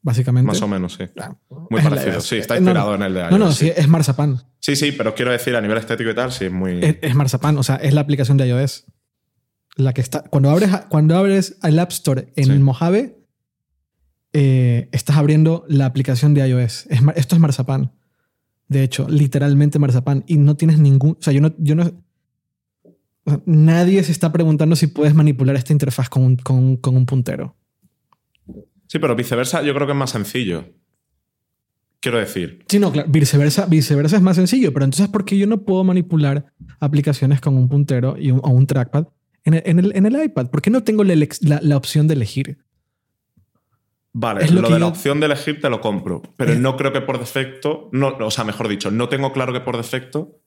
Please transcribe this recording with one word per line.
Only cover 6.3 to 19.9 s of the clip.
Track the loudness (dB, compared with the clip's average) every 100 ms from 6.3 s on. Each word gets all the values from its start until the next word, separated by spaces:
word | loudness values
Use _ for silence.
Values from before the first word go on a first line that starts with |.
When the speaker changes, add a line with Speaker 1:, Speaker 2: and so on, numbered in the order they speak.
Speaker 2:
sí, | -6 -6
es |
muy | -4 -4 -2
Speaker 1:
Es, | -2 -2
es | -2 0
Marzapán, | 0 -2 -2 0
o |
sea, | -2 -2
es | 0
la | 0
aplicación | 0 -2 0 2
de | 2
I |
O | 0
S. | -2 -6 _ _ _ _ _ _ _ _ _ -4
La | -2
que | -2
está, | -6 -6
cuando | -2 0 2
abres, | 4 2 0 -2
cuando | 2 2 2
abres | 2 0 -2 -4
el | 0 0
App | 0
Store | -4 -4 -4 -6 0
en | 2
Speaker 2:
Sí. | 4
Speaker 1:
Mojave, | 2 2 0 0 -2 -12 _ _ _ _ _ _ _ _ _ _ _
eh, | 0 2 4 2 0 -2
estás | -6 0 2
abriendo | 4 4 2 0 0
la | 0 0
aplicación | -2 -2 2 2
de | 2 2
I |
O | 0
S. | -2 -6 -4
Es | 2
mar-, | 2 2
esto | 0 2
es |
Marzapán. | 2 0 -4 -4 -4 _ _ _ _ _ _ _ _
De | -2
hecho, | 0 -2 -2
literalmente | 0 2 0 2 4 2 2
Marzapán. | 2